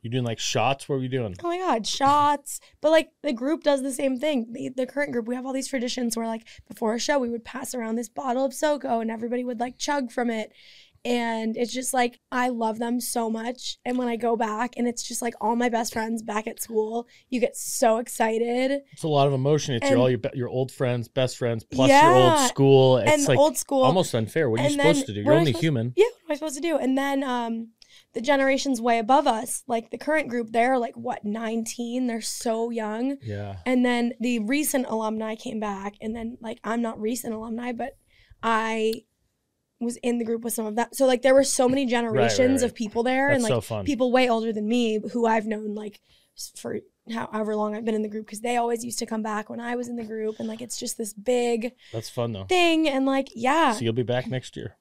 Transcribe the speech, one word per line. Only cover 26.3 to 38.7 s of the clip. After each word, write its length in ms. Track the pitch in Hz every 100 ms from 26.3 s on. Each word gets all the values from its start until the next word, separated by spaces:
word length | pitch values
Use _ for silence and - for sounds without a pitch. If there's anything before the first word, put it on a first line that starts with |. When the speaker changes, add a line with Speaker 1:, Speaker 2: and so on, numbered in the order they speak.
Speaker 2:
I 40 | 302
supposed 200 | 311 285
to 60 |
do? 160 | 339 302
And 200 | 277 262
then, 240 | 277 277
um, 460 | 269 247 233 226 226 _ _ - _
the 80 | -
generations 580 | 233 277 269 269 277 247
way 180 | 233 233
above 300 | 220 269 294
us, 360 | 220 247 - -
like, 220 | 233 233
the 60 | -
current 320 | - 311 294
group, 220 | 240 226
they're, 240 | 226 240 262
like, 160 | 233 240
what, 300 | 233 - 208
nineteen? 840 | 214 226 226 226 - 240 247 254
They're 140 | 226
so 480 | 220 - 240 226 233
young. 480 | 233 214 220 254 277
Speaker 1:
Yeah. 360 | 113 101 101 95 240
Speaker 2:
And 180 | 254 247
then 280 | 240 240 247
the 180 | 240 240
recent 460 | 208 277 294 277 254
alumni 480 | 220 220 220 220 220
came 240 | 247 220
back, 360 | 208 196 202 202
and 160 | 220 226
then, 220 | 226 247
like, 200 | 226 240
I'm 180 | 202 233
not 160 | 233 226
recent 320 | 214 247 247
alumni, 400 | 220 226 226 240
but 240 | 240 240 - _ _ _ -
I 600 | 226 226 220